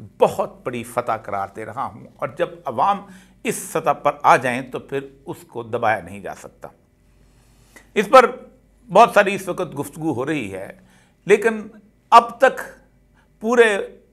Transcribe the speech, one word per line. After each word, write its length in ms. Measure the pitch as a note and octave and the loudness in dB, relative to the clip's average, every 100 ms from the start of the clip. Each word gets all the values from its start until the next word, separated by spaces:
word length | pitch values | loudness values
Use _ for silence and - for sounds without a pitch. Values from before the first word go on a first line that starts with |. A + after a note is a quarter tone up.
| G#2+ _ | -20 _
बहुत 420 | A#3 - - - C#3 | 0 0 -8 -8 -10
बड़ी 180 | B2 A2 | -10 -8
फतह 320 | - A#2+ A2 | -8 -6 -6
करार 320 | - G2 G2 - | -6 -8 -8 -10
दे 80 | |
रहा 200 | A2 A2+ | -14 -10
हूँ। 240 | A#2 A#2+ B2 - | -10 -12 -20 -12
और 200 | C#3 A#2 | -12 -6
जब 220 | E3+ - C#3+ | -8 -6 -10
अवाम 380 | A#2 F3+ G3 - - - _ B3 | -2 -2 -2 -8 -20 -20 _ -8
इस 260 | - - | -8 -6
सतह 220 | D#3+ D3 C#3+ | -4 -2 0
पर 240 | D3 - C3+ | -2 0 4
आ 100 | D#3+ | 4
जाएं 320 | B2+ B2 C3+ | 2 -4 -6
तो 100 | C#3+ | -12
फिर 300 | - C#3 C#3 - F3 | -8 -10 -10 -18 -16
उसको 360 | D#3+ - A#2+ A#2 | -16 -14 -14 -8
दबाया 360 | A#2 A#2 G#2+ | -2 0 0
नहीं 200 | E2+ G2+ | -4 -14
जा 120 | E2+ D2 | -14 -14
सकता। 360 | C#2 - C#2+ _ _ _ _ _ _ _ _ _ _ - _ G3+ | -18 -20 -20 _ _ _ _ _ _ _ _ _ _ -20 _ -4
इस 120 | G#3 | 6
पर 200 | C4 A#3 - - _ _ _ - | 8 6 0 -18 _ _ _ 0
बहुत 240 | F#3 A3+ G#3+ | 4 6 6
सारी 160 | G3 | 2
इस 140 | G3 F#3 | -2 -6
वक्त 240 | F3+ E3 | -8 -8
गुफ्तगू 400 | C#3 C#3+ E3 D#3+ | -8 -12 -8 -6
हो 100 | A#2+ | -4
रही 240 | C3+ D#3 G2+ | -4 -6 -6
है, 180 | F#2+ G2+ - _ _ _ _ E3 | -10 -14 -18 _ _ _ _ 2
लेकिन 420 | G#3 A3+ A3 G#3 - _ _ _ | 2 2 -4 -12 -20 _ _ _
अब 260 | A#3 A#3 - | 6 6 2
तक 180 | C4 - - - _ _ _ _ _ _ | 2 2 -10 -18 _ _ _ _ _ _
पूरे 580 | A3 A#3+ A3+ G3 - - _ | 0 4 4 2 -6 -14 _